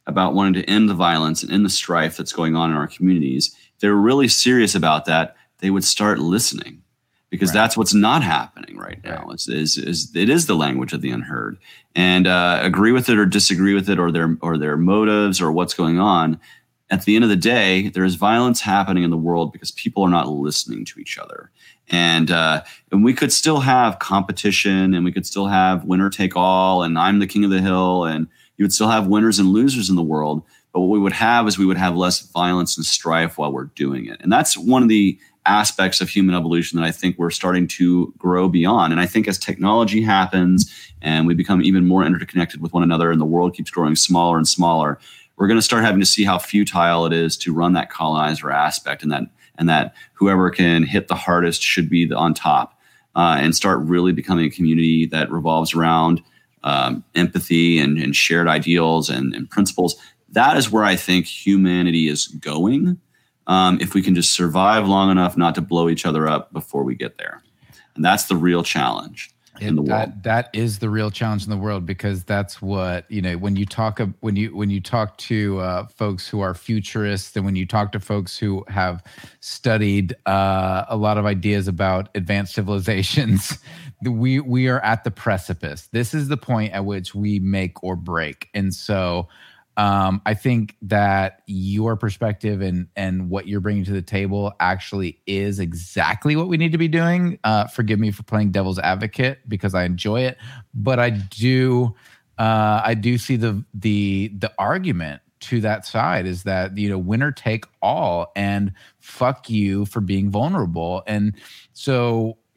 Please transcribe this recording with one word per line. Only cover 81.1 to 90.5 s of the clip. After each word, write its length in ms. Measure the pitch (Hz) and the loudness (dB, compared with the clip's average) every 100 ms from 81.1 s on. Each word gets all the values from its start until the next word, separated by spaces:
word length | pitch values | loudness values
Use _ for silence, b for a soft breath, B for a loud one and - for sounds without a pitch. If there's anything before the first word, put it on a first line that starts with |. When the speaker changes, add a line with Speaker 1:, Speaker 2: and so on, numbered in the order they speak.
| 104 | 0
Speaker 2:
of 60 | |
ideas 440 | 104 98 104 101 95 | 0 -2 0 -2 -2
about 400 | 87 95 92 98 | -2 -2 -2 -4
advanced 380 | 104 90 101 95 | -8 -4 -4 -4
civilizations, 1040 | - 95 101 92 98 95 - 117 98 - - B 165 | -6 -4 -4 -2 -2 0 0 2 0 0 -10 B -20
<laughs> 220 | 160 - | -20 -10
the, 80 | 127 | -6
we, 300 | 113 127 131 | -2 0 0
we 280 | 135 123 127 | 0 0 0
are 120 | 127 | 0
at 240 | 107 113 | 0 -2
the 60 | 120 | -4
precipice. 800 | - 117 95 - 85 78 73 - | -6 -4 -4 -4 -8 -8 -12 -8
This 200 | 117 117 | -4 -4
is 160 | 156 139 | -4 -4
the 80 | 147 | -6
point 360 | - 117 107 | -2 -2 -2
at 120 | 95 | -4
which 300 | 98 98 92 | -6 -6 -8
we 240 | 101 104 101 | -6 -2 0
make 420 | 95 98 92 - | 0 -2 -4 -6
or 140 | 90 90 | -8 -8
break. 520 | 87 82 76 67 - | -4 -4 -4 -8 -12
And 220 | 104 98 | -6 -6
so, 540 | 92 - 98 90 87 87 b b b b - | -6 -4 -2 -2 -4 -6 b b b b -2
um, 460 | 101 98 95 95 | 0 2 0 0
I 100 | 107 | -2
think 400 | 107 131 | -2 0